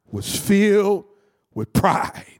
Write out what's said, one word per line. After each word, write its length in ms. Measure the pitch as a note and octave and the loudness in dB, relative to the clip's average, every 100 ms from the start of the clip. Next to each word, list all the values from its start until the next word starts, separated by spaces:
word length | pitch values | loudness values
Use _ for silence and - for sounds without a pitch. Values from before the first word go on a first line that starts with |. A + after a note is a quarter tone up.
| _ | _
was 240 | G#2 - - | -10 -8 -6
filled 720 | - G3 G#3+ G3+ G3 G3+ - _ _ _ _ | 0 2 4 2 2 -2 -6 _ _ _ _
with 200 | - A2 | -10 -6
pride." 520 | - F#3+ B2+ - - - _ | -2 0 0 -4 -10 -20 _